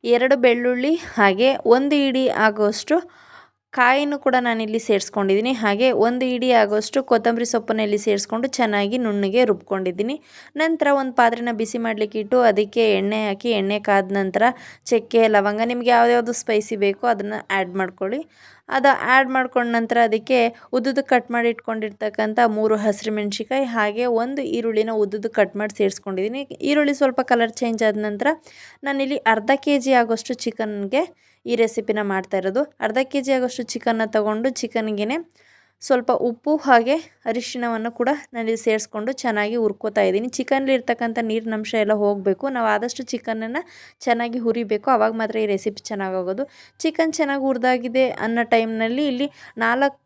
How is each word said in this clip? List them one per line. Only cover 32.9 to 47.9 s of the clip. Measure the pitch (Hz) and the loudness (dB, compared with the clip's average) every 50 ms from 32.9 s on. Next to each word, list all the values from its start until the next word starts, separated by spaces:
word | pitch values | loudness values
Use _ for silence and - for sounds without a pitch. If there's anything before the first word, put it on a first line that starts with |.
| 220 254 269 262 | 0 0 -2 -2
ಕೆ | - 285 254 | -2 -4 0
ಜಿ | 269 269 | 0 0
ಆಗೋಷ್ಟು | 254 247 254 247 - 240 - - | 0 0 -2 -4 -6 -8 -8 -8
ಚಿಕನ್ನ | 233 - 240 226 220 220 214 220 | -4 -2 -2 0 0 -2 0 0
ತಗೊಂಡು | 220 208 214 214 220 233 269 262 - | 0 0 0 -2 -2 -2 -4 -4 -4
ಚಿಕನ್ಗೆನೆ | - 233 - 233 220 220 214 202 208 214 269 330 339 _ _ _ _ _ _ _ _ _ _ _ - | -8 -6 -4 -4 -4 -4 -4 -4 -4 -4 -4 -6 -6 _ _ _ _ _ _ _ _ _ _ _ -2
ಸ್ವಲ್ಪ | - 269 254 240 - 247 - - 240 | 0 0 0 2 0 0 0 0 -2
ಉಪ್ಪು | 233 - _ 294 302 302 - | -4 -4 _ -2 -2 0 4
ಹಾಗೆ | 277 254 233 226 240 285 330 320 - _ _ _ - | 4 4 4 6 2 -2 -2 -2 -10 _ _ _ -4
ಅರಿಶಿಣವನ್ನು | 226 247 233 - - 247 240 240 233 220 220 233 233 - | -4 -4 -6 -8 -8 -6 -4 -4 -4 -4 -4 -6 -4 -2
ಕೂಡ | 240 240 294 294 - _ - | -2 -2 -2 -2 -6 _ -10
ನಾನಿಲ್ಲಿ | 233 226 220 226 220 220 | -6 -4 -2 -4 -2 0
ಸೇರಿಸ್ಕೊಂಡು | 233 214 220 214 - - 214 208 233 269 269 - | 0 0 0 -2 -6 -8 -6 -6 -6 -6 -4 -4
ಚೆನ್ನಾಗಿ | 247 220 208 208 208 226 240 226 | -2 -2 0 -2 -2 0 0 0
ಹುರ್ಕೋತಾ | 214 202 _ - 214 208 214 202 190 | 0 -2 _ -8 -4 0 2 2 2
ಇದ್ದೀನಿ. | 185 202 226 254 - - | 2 0 -2 -4 -4 -6
ಚಿಕನ್ಲಿ | 254 - 269 269 269 269 269 254 | -2 0 0 0 2 2 0 0
ಇರ್ತಕ್ಕಂಥ | 247 - 240 233 233 233 226 240 233 220 | 0 -2 -4 -2 -2 -4 -2 -4 -2 -2
ನೀರಿನಂಶ | 214 226 220 226 220 214 214 208 - 226 214 | -2 -4 -2 -4 -6 -6 -6 -4 0 0 2
ಎಲ್ಲ | 202 214 208 208 | 2 2 2 2
ಹೋಗಬೇಕು. | 202 202 202 190 196 190 185 - 277 269 | 0 0 0 0 0 0 0 -2 -4 -4
ನಾವು | 254 226 220 214 | -2 0 0 0
ಆದಷ್ಟು | 208 220 247 - - 254 - - | 0 0 -4 -6 -8 -8 -8 -8
ಚಿಕನನ್ನು | 226 - - 226 220 220 226 240 302 359 - - - - - _ _ - | -8 -6 -6 -6 -6 -6 -6 -6 -8 -8 -10 -18 -20 -20 -20 _ _ -2
ಚೆನ್ನಾಗಿ | 254 240 233 240 233 233 254 226 | -2 0 0 0 -4 -4 -2 -2
ಹುರಿಬೇಕು, | 233 220 240 233 202 214 208 214 - 262 | -2 -2 -2 -2 -2 -4 -4 0 0 2
ಆವಾಗ | 220 214 220 226 226 | 2 2 2 0 -2
ಮಾತ್ರ | 226 214 220 220 220 | -4 -4 -2 -2 -2
ಈ | 208 202 | 0 -2
ರೆಸಿಪಿ | 196 - 214 202 - _ - | -2 -2 -6 -8 -8 _ -10
ಚೆನ್ನಾಗಾಗೋದು. | 220 202 196 190 185 190 180 175 190 - 277 - _ - - - _ _ - | -8 -6 -6 -4 -4 -4 -4 -4 -4 -6 -6 -10 _ -20 -20 -20 _ _ -4
ಚಿಕನ್ | 320 320 - 330 320 311 - | -4 0 0 -2 -2 0 -2
ಚೆನ್ನಾಗಿ | 311 277 277 277 262 269 | -2 -2 -2 -2 0 -2
ಹುರಿದಾಗಿದೆ | 262 247 226 254 254 254 247 254 | -2 0 0 0 0 0 -2 -2